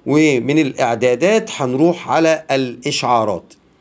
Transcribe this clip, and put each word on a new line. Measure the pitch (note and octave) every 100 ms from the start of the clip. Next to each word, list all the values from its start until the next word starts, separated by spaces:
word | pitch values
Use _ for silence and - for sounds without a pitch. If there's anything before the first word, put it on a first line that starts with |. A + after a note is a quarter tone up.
| -
ومن | D3 D#3 C3 C3 D3
الإعدادات | C#3+ - B2 A#2 B2 B2 F3 A3 A3
هنروح | - C3 C3 E3 E3+ -
على | C#3+ D#3+ D#3 -
الإشعارات. | C#3 B2+ A#2 D3 - B2 A#2+ G#2+ F2 - - _ _